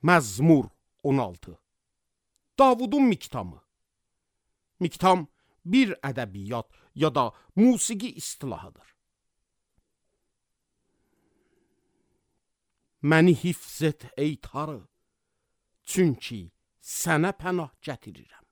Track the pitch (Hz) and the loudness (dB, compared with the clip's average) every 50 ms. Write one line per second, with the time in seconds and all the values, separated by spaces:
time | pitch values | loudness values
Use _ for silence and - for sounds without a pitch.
0 | - 156 180 170 139 107 95 101 139 165 160 143 123 - _ _ _ _ _ _ | 4 4 4 4 2 0 -4 0 4 6 6 6 4 -2 _ _ _ _ _ _
1 | _ 143 139 139 123 95 90 - - - 82 _ _ _ _ _ _ _ _ _ | _ 0 0 0 0 -4 -8 -14 -20 -20 -20 _ _ _ _ _ _ _ _ _
2 | _ _ _ _ _ _ _ _ _ _ _ - 269 262 254 226 254 220 240 294 | _ _ _ _ _ _ _ _ _ _ _ 4 4 4 4 2 -2 -2 2 2
3 | 277 247 196 - - - - 131 95 90 - - _ _ _ _ _ _ _ _ | 4 2 2 0 -6 -10 -10 -10 -10 -10 -14 -18 _ _ _ _ _ _ _ _
4 | _ _ _ _ _ _ _ _ _ _ _ _ _ _ _ _ 180 165 - - | _ _ _ _ _ _ _ _ _ _ _ _ _ _ _ _ -6 -6 -4 0
5 | - 190 190 185 156 - _ _ _ _ _ _ _ 170 190 262 269 208 185 - | 2 4 4 2 0 -8 _ _ _ _ _ _ _ 0 2 4 4 2 0 -6
6 | - 139 127 135 123 101 92 101 98 101 123 117 113 _ _ _ _ _ _ 143 | -8 -8 -6 -6 -8 -8 -10 -14 -10 -8 -8 -8 -8 _ _ _ _ _ _ -2
7 | 147 156 131 143 127 113 - _ _ _ _ 185 214 254 254 208 - - 165 196 | -2 0 2 0 -2 -2 -4 _ _ _ _ 4 4 4 4 2 0 -6 -6 -8
8 | 226 262 - - - - - - 147 135 104 92 95 90 _ - _ _ _ _ | -8 -10 -12 -12 -14 -14 -14 -12 -10 -10 -10 -12 -14 -20 _ -20 _ _ _ _
9 | _ _ _ _ _ _ _ _ _ _ _ _ _ _ _ _ _ _ _ _ | _ _ _ _ _ _ _ _ _ _ _ _ _ _ _ _ _ _ _ _
10 | _ _ _ _ _ _ _ _ _ _ _ _ _ _ _ _ _ _ _ _ | _ _ _ _ _ _ _ _ _ _ _ _ _ _ _ _ _ _ _ _
11 | _ _ _ _ _ _ _ _ 359 _ _ _ _ _ _ _ _ _ _ _ | _ _ _ _ _ _ _ _ _ _ _ _ _ _ _ _ _ _ _ _
12 | _ _ _ _ _ _ _ _ _ _ _ _ _ _ _ _ _ _ _ _ | _ _ _ _ _ _ _ _ _ _ _ _ _ _ _ _ _ _ _ _
13 | - 143 156 160 165 180 170 - - 180 170 - - - - - 156 156 147 _ | 0 2 4 6 6 6 4 2 0 -6 -6 -6 -10 -18 -10 -4 -4 -4 -4 _
14 | - 123 _ - 143 151 151 - - - - 135 151 156 151 113 92 _ _ _ | -16 -18 _ -6 -4 -4 -4 -8 -14 -14 -10 -10 -10 -10 -10 -14 -18 _ _ _
15 | _ _ _ _ _ _ _ _ _ _ _ _ _ _ _ _ _ - - 180 | _ _ _ _ _ _ _ _ _ _ _ _ _ _ _ _ _ -6 0 2
16 | 185 165 131 - - - 117 107 87 87 _ _ _ _ _ _ _ - - - | 2 2 2 -2 -8 -14 -14 -14 -14 -16 _ _ _ _ _ _ _ -12 -10 -8
17 | - 170 165 147 160 190 196 _ 147 185 185 180 160 139 _ _ _ - 135 - | -2 0 0 0 0 -2 -4 _ -8 -6 -6 -6 -6 -8 _ _ _ -14 -14 -14
18 | _ - 82 - - _ _ _ _ _ | _ -20 -20 -20 -20 _ _ _ _ _